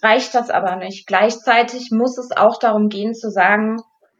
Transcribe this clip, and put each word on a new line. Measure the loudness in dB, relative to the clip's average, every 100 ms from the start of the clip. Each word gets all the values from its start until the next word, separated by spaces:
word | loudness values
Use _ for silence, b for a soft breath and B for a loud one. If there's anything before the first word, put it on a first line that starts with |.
reicht | 2 2 2 -2
das | 0
aber | -2 -2 -4
nicht. | -8 -12 -2
Gleichzeitig | 2 2 0 2 2 2 -2 -4
muss | -2 -2 -4
es | -6 2
auch | 2 2
darum | 0 2 0
gehen | -2 -6
zu | -6 -6
sagen, | 0 2 2 0 -4 -10 _ _ _